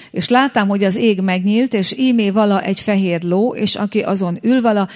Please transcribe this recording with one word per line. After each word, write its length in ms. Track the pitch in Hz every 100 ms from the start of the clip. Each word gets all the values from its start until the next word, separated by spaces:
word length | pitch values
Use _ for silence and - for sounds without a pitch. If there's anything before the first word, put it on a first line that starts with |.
| -
"És 180 | - -
láttam, 400 | 240 277 240 196
hogy 160 | 202 196
az 120 | 185
ég 240 | 233 190
megnyílt, 540 | 190 185 185 214 254 214
és 200 | 185 -
íme 320 | 262 240 208
vala 300 | 196 208 196
egy 180 | - 190
fehér 420 | - 202 190 170
ló, 320 | 175 180 233 -
és 200 | 202 -
aki 240 | 208 214
azon 380 | - 190 185 175
ül 180 | 220 254
vala, 280 | 233 208 190